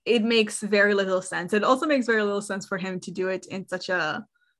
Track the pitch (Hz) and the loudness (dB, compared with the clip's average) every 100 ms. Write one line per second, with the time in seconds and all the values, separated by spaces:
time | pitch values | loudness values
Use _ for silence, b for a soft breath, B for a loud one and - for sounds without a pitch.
0 | - 233 214 233 214 - 202 202 202 202 | 0 2 4 2 2 -2 0 2 4 4
1 | 190 185 185 170 175 214 226 262 320 285 | 2 0 -2 -6 -2 2 4 2 4 2
2 | 226 220 208 202 208 196 185 190 190 185 | 2 2 2 -2 -4 -8 -6 -6 -4 -6
3 | 185 175 185 185 - 190 185 185 - 185 | -8 -4 -4 -4 -6 -10 -8 -8 -4 -2
4 | 156 - - _ _ _ | -2 -6 -10 _ _ _